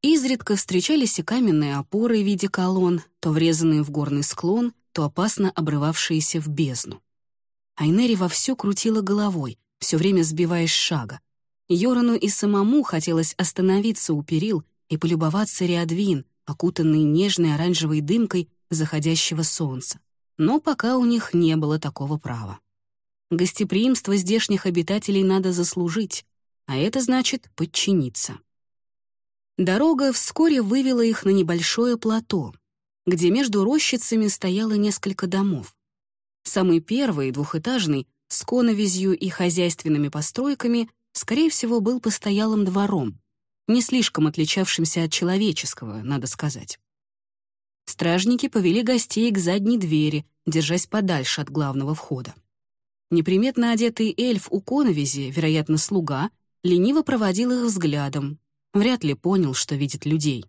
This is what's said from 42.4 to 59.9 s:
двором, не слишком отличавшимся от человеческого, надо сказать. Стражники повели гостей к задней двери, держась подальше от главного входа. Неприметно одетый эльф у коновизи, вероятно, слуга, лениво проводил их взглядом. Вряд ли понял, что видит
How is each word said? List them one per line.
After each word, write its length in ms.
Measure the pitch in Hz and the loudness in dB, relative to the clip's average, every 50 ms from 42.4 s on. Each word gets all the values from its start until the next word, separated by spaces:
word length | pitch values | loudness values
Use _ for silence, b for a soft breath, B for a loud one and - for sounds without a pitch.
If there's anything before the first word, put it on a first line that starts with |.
| 214 220 220 214 202 | 0 0 0 0 0
двором, 540 | 190 180 196 202 202 202 175 135 110 - - _ _ _ _ _ _ _ _ _ - | 0 2 0 0 0 0 -2 -2 -4 -6 -10 _ _ _ _ _ _ _ _ _ 0
не 140 | 220 247 | 2 2
слишком 460 | 240 - - 254 226 - _ - 151 156 | 2 2 0 0 0 0 _ 0 0 0
отличавшимся 760 | 151 - 156 156 - 196 190 - - - 165 160 - 175 165 | 2 0 -2 -2 0 -2 -2 -2 0 -2 0 0 0 0 -2
от 80 | 160 | -2
человеческого, 880 | 156 - 175 175 185 196 214 214 151 - - 139 - - - 113 101 110 107 | -2 -2 -2 0 0 0 0 0 -2 -2 -4 -4 -6 -6 -8 -10 -10 -8 -4
надо 240 | 127 143 135 123 127 | -4 -4 -2 -2 -4
сказать. 520 | - - - 147 131 117 - - - _ _ _ _ _ _ _ _ _ _ _ _ _ _ _ _ _ _ _ _ _ _ | -4 -2 -4 -4 -4 -6 -10 -12 -14 _ _ _ _ _ _ _ _ _ _ _ _ _ _ _ _ _ _ _ _ _ _
Стражники 600 | - - _ 170 170 170 180 185 226 247 240 - 262 | -14 -8 _ 0 0 0 2 2 0 0 0 -2 -2
повели 340 | - 226 185 180 170 220 | -2 0 2 2 2 2
гостей 500 | 247 226 254 240 - - - 214 226 240 | 2 2 0 0 0 -2 0 0 0 0
к 60 | 208 190 | 0 0
задней 400 | 175 170 180 208 196 214 240 233 | 0 0 0 0 0 0 0 0
двери, 480 | 190 165 156 151 151 151 151 147 147 _ _ _ _ | 0 0 2 2 2 2 0 -4 -6 _ _ _ _
держась 400 | - 156 160 160 143 170 180 - | -2 0 0 0 0 -2 -2 -2
подальше 560 | - - 214 202 185 175 143 131 - - - | -2 -2 -2 0 0 -2 -2 -2 -4 -4 -6
от 80 | 147 139 | -6 -6
главного 460 | 139 156 151 139 131 135 135 139 156 | -4 -4 -2 -2 -2 -4 -2 -4 -4
входа. 380 | 151 - - 143 127 123 - - - _ _ _ _ _ _ _ _ _ _ _ _ _ _ | -6 -6 -8 -8 -8 -8 -12 -16 -20 _ _ _ _ _ _ _ _ _ _ _ _ _ _
Неприметно 640 | 165 170 160 190 185 190 220 262 262 - 240 233 | 0 0 2 2 2 2 2 2 0 0 0 2
одетый 420 | 233 220 233 233 226 - 220 220 - - | 2 2 0 0 0 0 -2 -2 0 0
эльф 300 | 240 254 233 196 - - | 0 0 0 -2 -2 -4
у 100 | - 202 | -6 -6
коновизи, 720 | 196 - 247 285 294 247 170 151 143 139 - 139 139 131 | -4 -2 -2 0 2 2 2 0 0 -2 -2 -4 -6 -6
вероятно, 460 | 139 165 160 156 156 160 151 151 156 156 | -4 -2 0 2 2 0 0 0 0 0
слуга, 520 | - - 202 190 170 147 143 131 156 208 _ _ _ _ _ _ _ | 0 0 -2 -2 -2 -2 -4 -4 -4 -6 _ _ _ _ _ _ _
лениво 400 | 180 180 175 180 226 277 311 302 | 2 2 4 4 4 2 2 2
проводил 480 | - 277 240 220 196 180 190 240 247 | 0 0 0 0 0 0 0 0 0
их 160 | 247 247 240 233 | 0 0 0 0
взглядом. 720 | 208 190 170 156 143 147 143 139 139 147 139 139 151 - _ _ _ _ _ _ _ | 0 0 0 -2 -2 -2 -4 -4 -4 -4 -6 -6 -8 -10 _ _ _ _ _ _ _
Вряд 300 | 202 208 247 254 240 - | 2 2 2 0 0 0
ли 100 | 151 139 | -2 -4
понял, 400 | - _ 175 190 190 175 143 127 | -2 _ 0 2 2 2 0 0
что 220 | - - - 147 | -4 -4 -4 -2
видит 300 | 139 143 139 | -2 -2 -4